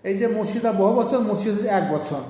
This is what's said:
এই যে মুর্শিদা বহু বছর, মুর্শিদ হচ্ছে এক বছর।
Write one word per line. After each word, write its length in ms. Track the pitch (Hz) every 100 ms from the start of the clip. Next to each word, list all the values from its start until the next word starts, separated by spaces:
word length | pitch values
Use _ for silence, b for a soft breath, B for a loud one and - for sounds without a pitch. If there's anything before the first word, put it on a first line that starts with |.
এই 160 | 190 196
যে 80 | 233
মুর্শিদা 460 | 214 208 233 233
বহু 220 | 196 196
বছর, 260 | 240 - 262
মুর্শিদ 340 | 208 202 214
হচ্ছে 140 | 208 208
এক 240 | 196 156
বছর। 280 | 151 - 139